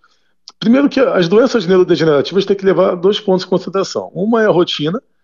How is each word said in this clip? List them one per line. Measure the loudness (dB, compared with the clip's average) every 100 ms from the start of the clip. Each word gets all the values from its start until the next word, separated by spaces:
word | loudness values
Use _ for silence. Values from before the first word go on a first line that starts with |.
| _ _ _ _ -20 -6
Primeiro | 0 2 2
que | 0
as | 0 0 2
doenças | 2 2 0 2
neurodegenerativas | 2 2 2 2 0 0 -2
têm | -2
que | -2
levar | 0 0 0
dois | 0 -2 -2
pontos | -2 -2
em | -2
consideração. | -4 -4 -6 -4 -6 -8
Uma | -6 -2 0
é | 2
a |
rotina, | 2 0 -2 -6 -6 _ _